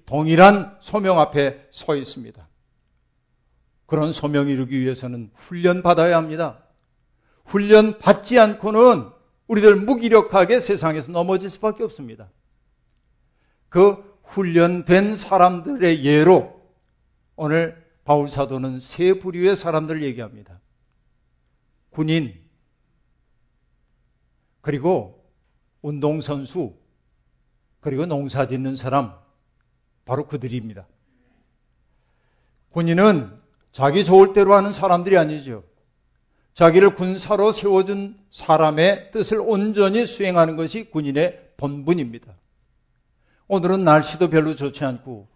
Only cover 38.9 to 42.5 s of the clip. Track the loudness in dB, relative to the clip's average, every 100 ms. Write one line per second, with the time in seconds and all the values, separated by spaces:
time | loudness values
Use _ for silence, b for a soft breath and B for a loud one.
38.9 | 0 -6 -8 -4 -4 -2 -2 -2 0 0
39.9 | 0 -4 -4 -2 0 0 -2 -8 -10 -10
40.9 | -8 -4 -2 -4 -6 _ -12 -10 -6 -4
41.9 | -4 -6 -12 -20 -20 _